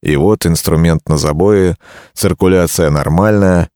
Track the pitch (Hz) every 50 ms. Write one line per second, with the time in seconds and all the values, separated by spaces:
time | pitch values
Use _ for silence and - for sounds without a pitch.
0 | - - 76 71 76 98 110 110 - 82 82 78 - - 78 80 82 85 82 78
1 | - - 80 73 76 78 76 78 90 101 107 98 92 90 85 - _ - - -
2 | - - _ - - 101 85 - - 92 92 92 87 82 - - 87 76 73 76
3 | - - 76 85 98 107 107 104 101 95 92 87 87 - _